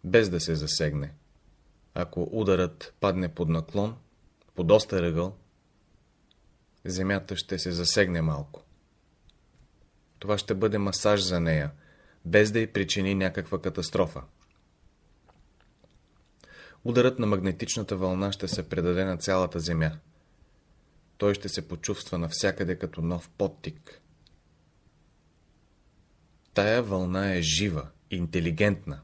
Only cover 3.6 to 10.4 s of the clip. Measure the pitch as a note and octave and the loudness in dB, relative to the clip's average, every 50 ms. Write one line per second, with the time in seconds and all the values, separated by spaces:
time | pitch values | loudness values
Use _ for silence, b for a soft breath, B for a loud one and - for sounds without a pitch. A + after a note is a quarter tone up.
3.6 | D#2+ - - G2+ G2+ A2 A2+ - - _ _ _ _ - _ _ _ _ _ - | -2 -2 -2 -2 -2 -2 -4 -10 -18 _ _ _ _ -20 _ _ _ _ _ -4
4.6 | F2+ E2 G#2 A2 - - - F#2 E2+ E2+ D#2+ D#2+ F2 F#2+ G2+ - - _ _ _ | 4 6 6 6 6 2 0 0 0 2 0 0 -2 -2 -4 -12 -20 _ _ _
5.6 | _ _ _ _ _ _ _ _ _ _ _ _ _ _ _ _ _ _ _ _ | _ _ _ _ _ _ _ _ _ _ _ _ _ _ _ _ _ _ _ _
6.6 | _ _ _ _ _ F#2 F2+ F#2 F#2+ F#2+ G2+ F#2+ F#2 - G2 F2+ - - F#2+ F2+ | _ _ _ _ _ -8 -4 -2 0 0 0 -2 -2 -6 -8 -8 -6 -6 -6 -4
7.6 | - F2+ F2 E2+ F2 E2+ - A2 G2+ F#2 F2 E2 D#2+ D#2+ D2+ C#2 D2 - - - | -4 -4 -2 0 0 2 4 4 4 2 2 0 0 0 0 -2 -6 -10 -14 -20
8.6 | - _ - _ _ _ _ _ _ _ _ _ _ - _ _ _ _ _ _ | -20 _ -20 _ _ _ _ _ _ _ _ _ _ -20 _ _ _ _ _ _
9.6 | - _ _ _ - _ _ _ _ _ _ _ - G2 G#2 G2+ | -20 _ _ _ -20 _ _ _ _ _ _ _ -2 -2 -2 -2